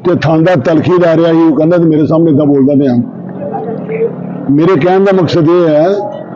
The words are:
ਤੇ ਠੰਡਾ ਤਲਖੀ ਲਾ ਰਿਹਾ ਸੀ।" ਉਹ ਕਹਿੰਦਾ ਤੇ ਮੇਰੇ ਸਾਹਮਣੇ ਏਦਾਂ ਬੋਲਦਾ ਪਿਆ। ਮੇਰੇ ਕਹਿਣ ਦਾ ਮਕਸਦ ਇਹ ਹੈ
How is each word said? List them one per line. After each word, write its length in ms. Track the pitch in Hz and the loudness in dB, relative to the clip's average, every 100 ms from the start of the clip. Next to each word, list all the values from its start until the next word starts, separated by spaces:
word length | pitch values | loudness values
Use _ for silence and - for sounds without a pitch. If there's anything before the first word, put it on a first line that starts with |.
ਤੇ 120 | 180 135 | -2 -2
ਠੰਡਾ 340 | 156 160 175 | 0 0 2
ਤਲਖੀ 380 | 175 123 156 139 | 0 0 0 0
ਲਾ 240 | 180 170 160 | 2 2 2
ਰਿਹਾ 160 | 165 | 2
ਸੀ।" 60 | 165 | 2
ਉਹ 180 | 165 143 | 2 2
ਕਹਿੰਦਾ 200 | 156 175 | 2 2
ਤੇ 80 | |
ਮੇਰੇ 220 | 165 151 151 | 2 2 0
ਸਾਹਮਣੇ 240 | 160 165 | 2 2
ਏਦਾਂ 160 | 139 147 | 2 2
ਬੋਲਦਾ 280 | 143 135 | 2 2
ਪਿਆ। 200 | 143 143 120 117 - - - - - 453 440 - 453 - - - - 135 | 2 0 -2 -4 -12 -14 -10 -10 -8 -8 -10 -8 -4 -4 -6 -12 -10 -2
ਮੇਰੇ 300 | 143 175 180 | 0 2 2
ਕਹਿਣ 240 | 175 190 | 2 2
ਦਾ 180 | 196 190 | 2 2
ਮਕਸਦ 260 | 160 175 160 | 0 0 2
ਇਹ 200 | 180 165 | 2 2
ਹੈ 180 | 151 170 202 - 50 - | 2 0 -2 -6 -10 -14